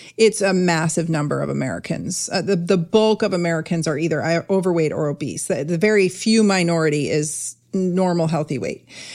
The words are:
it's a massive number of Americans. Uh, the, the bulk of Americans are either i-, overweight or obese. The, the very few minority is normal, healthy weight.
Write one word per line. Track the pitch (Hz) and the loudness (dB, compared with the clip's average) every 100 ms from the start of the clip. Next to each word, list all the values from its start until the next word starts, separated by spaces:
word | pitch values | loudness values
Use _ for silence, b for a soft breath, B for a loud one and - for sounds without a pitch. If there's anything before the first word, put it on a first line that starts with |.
| B B | B B
it's | 220 214 | 2 4
a | 196 | 0
massive | 185 180 165 165 175 165 | 2 2 2 0 -2 -2
number | 156 147 143 | 0 -2 -2
of | 143 | -4
Americans. | 139 131 - - 165 - 185 - | -4 -4 -6 -6 -6 -6 -6 -4
Uh, | 190 | -4
the, | 170 | 0
the | 190 170 190 | 0 2 0
bulk | 165 220 220 214 | 2 2 4 2
of | 214 | 0
Americans | 202 170 165 165 170 160 | 0 0 -2 -2 -2 -2
are | 147 | -2
either | 165 151 | -2 -2
i-, | 135 175 - | 0 0 0
overweight | 190 185 170 156 | 0 2 2 0
or | - 151 | 0 -4
obese. | 139 139 - - | -4 -6 -6 -4
The, | 175 | -4
the | 147 170 | -2 0
very | 214 214 185 | 2 4 2
few | 180 226 226 | 0 2 4
minority | 214 190 170 165 160 151 120 | 4 4 2 2 2 2 0
is | 151 151 - - - _ | 0 -2 -6 -10 -12 _
normal, | 190 185 180 185 170 160 | -2 0 2 2 2 0
healthy | 160 147 131 | 0 -2 -4
weight. | 69 - - B B | -6 -8 -14 B B